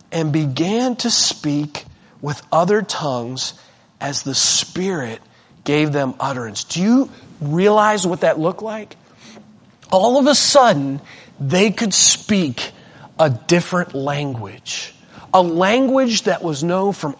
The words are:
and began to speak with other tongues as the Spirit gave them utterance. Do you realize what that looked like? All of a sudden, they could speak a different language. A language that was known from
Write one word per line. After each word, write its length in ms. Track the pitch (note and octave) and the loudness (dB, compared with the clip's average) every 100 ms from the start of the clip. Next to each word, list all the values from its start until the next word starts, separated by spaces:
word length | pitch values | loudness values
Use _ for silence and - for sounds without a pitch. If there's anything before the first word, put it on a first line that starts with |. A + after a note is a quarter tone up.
| _ | _
and 220 | F3 D#3 | -4 0
began 640 | D#3 D3+ B2+ E3+ A3+ B3+ A#3+ | 0 0 -2 0 0 0 -2
to 140 | A#3+ | -2
speak 720 | - - - D3+ D3 D3 - - - _ _ | 0 0 -2 -2 -2 -4 -8 -16 -20 _ _
with 220 | C#3+ D3 - | -8 -8 -2
other 320 | D#3 F3+ G#3 | 0 2 2
tongues 720 | G3+ - D3+ B2 A#2+ B2+ - - - _ _ - | 0 -6 -4 -4 -6 -8 -8 -10 -20 _ _ -12
as 220 | C#3 C3+ | -8 -6
the 120 | C#3 | -4
Spirit 840 | C3 - - - E3 F#3 F3+ A#2+ A2+ - _ _ _ | -2 0 -2 -4 -4 -4 -4 -6 -10 -16 _ _ _
gave 280 | - D3 D3+ | -2 0 2
them 220 | C#3+ C3 B2+ | 0 -2 -4
utterance. 440 | B2+ C3 A2+ G#2 | -6 -6 -8 -10
Do 180 | - E3 | -8 -2
you 280 | G3 B3+ C4+ - - - | 2 2 0 -6 -20 -10
realize 680 | D3 D#3+ G3+ G#3+ G#3+ G#3+ F3+ | -4 0 2 4 2 0 -2
what 160 | F3 | 0
that 160 | E3+ D#3 | 0 0
looked 240 | D#3+ A3 | -2 -4
like? 340 | G#3+ G#3+ G#3 - _ _ - - - - _ _ - | -8 -12 -14 -20 _ _ -20 -20 -20 -20 _ _ -2
All 280 | F#3+ A3 C4 | 2 4 4
of 80 | C#4 | 4
a 80 | |
sudden, 680 | C4+ - C#4+ A#3+ D3+ C#3 C#3 - - - - | 2 4 6 6 4 0 -6 -10 -20 -20 -8
they 320 | C#3 F3+ G#3+ | -2 2 2
could 240 | - A3+ | 0 -2
speak 760 | - - - - G3+ D#3 A#2+ - - - - - - | 2 2 2 0 0 0 -4 -10 -14 -20 -20 -8 2
a 120 | D#3 | 2
different 640 | A#2+ - E3+ E3+ F3+ F3 | 2 2 0 2 -4 -4
language. 1000 | C#3 C3+ C#3+ D3 A#2+ G2+ - - - - - - - - | -4 -4 -4 -4 -6 -10 -14 -12 -10 -12 -16 -20 -20 0
A 100 | F#3+ | 2
language 800 | F3 E3 F#3 A#3+ C4 C4+ B3+ A3 | 4 2 2 4 2 2 2 0
that 200 | G3+ F3 | -2 -2
was 220 | F3 C#3 | -2 -4
known 280 | E3+ F#3 G3+ | -2 0 0
from 240 | F#3 D3+ C#3 | -2 -6 -6